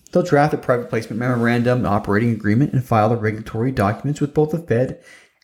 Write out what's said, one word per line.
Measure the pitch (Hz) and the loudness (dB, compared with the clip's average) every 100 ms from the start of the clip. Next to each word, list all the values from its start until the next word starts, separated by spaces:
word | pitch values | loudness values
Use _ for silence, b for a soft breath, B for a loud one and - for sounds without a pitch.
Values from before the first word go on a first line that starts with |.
| _ | _
They'll | - | -2
draft | 175 143 143 | 2 2 2
a | 147 | 0
private | - 123 - | 0 -2 -2
placement | 113 - 110 | -6 -4 -4
memorandum, | 123 120 117 120 120 123 92 | -2 0 2 2 2 0 0
operating | 101 101 101 120 | 0 0 0 0
agreement, | 113 104 110 147 | 0 0 2 2
and | 131 | 0
file | - 110 107 | 0 2 2
the | 113 | 2
regulatory | 107 107 - 110 131 | -2 -6 -6 -4 -2
documents | 127 101 107 139 147 | 0 0 0 -4 -4
with | 143 | -2
both | - 156 | 0 0
the | 165 | -2
Fed | 165 - 131 147 B B B B | -2 0 -2 -6 B B B B